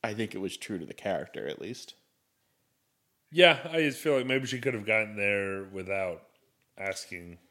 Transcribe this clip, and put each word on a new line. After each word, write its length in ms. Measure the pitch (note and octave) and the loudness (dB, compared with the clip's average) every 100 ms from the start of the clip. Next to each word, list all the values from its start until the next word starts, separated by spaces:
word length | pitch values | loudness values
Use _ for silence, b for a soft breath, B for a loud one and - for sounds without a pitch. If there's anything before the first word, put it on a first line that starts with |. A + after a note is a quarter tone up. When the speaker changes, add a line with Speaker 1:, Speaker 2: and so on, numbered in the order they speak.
Speaker 1:
I 80 | A2+ | -4
think 200 | G#2+ G#2+ | -4 -6
it 40 | G2 | -4
was 180 | F#2+ - | -8 -8
true 220 | - F#2+ | -8 -8
to 60 | D#2 | -8
the 80 | |
character, 540 | - G#2 E2+ D#2 - C2 | -8 -4 -4 -6 -8 -8
at 120 | - | -8
least. 340 | F2+ B2 - - _ _ _ _ _ _ _ _ _ _ _ _ _ | -10 -12 -16 -20 _ _ _ _ _ _ _ _ _ _ _ _ _
Speaker 2:
Yeah, 260 | D#3 F3 D3 E3 | 8 10 8 0
I 60 | E3 | 2
just 180 | D3+ B2+ | 2 0
feel 180 | D#3+ C3+ | 2 2
like 80 | B2+ | 2
maybe 200 | C3 B2 | 0 0
she 140 | B2+ | -2
could 140 | B2 | -2
have 120 | A2+ G#2 | -2 0
gotten 300 | A2 G#2+ G#2 | 0 0 -2
there 480 | G2+ G2+ G2 G2 | 0 0 0 -6
without 580 | G2 F#2+ F#2 G2 F#2 E2+ - _ _ _ _ - | -8 -10 -4 -2 -2 -4 -14 _ _ _ _ -8
asking 600 | G2 F#2 - F2 F2 E2+ _ | -6 -6 -10 -14 -14 -18 _